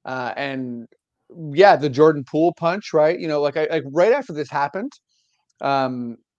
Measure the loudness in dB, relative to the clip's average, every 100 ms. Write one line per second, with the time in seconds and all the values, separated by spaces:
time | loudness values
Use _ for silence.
0 | -12 -8 -8 -6 -8 -8 -8 -10 -14 _
1 | _ _ _ -16 -4 4 6 6 2 4
2 | 6 4 -2 0 0 0 -2 -4 -2 0
3 | 2 0 -4 -2 -2 -2 -2 -4 -2 2
4 | 2 2 -2 -8 -6 -4 -4 -4 -10 -12
5 | _ _ _ _ _ _ -2 0 -2 -4
6 | -10 -12 _